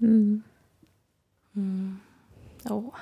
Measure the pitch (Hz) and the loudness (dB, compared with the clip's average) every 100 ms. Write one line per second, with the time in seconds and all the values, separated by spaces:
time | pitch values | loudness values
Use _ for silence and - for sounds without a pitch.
0 | 226 220 208 214 - _ _ _ _ _ | 4 6 4 0 -6 _ _ _ _ _
1 | _ _ _ _ _ 202 196 190 190 190 | _ _ _ _ _ -6 -4 -4 -6 -10
2 | - _ _ - - - - 208 240 - | -18 _ _ -20 -20 -14 -6 -6 -6 -14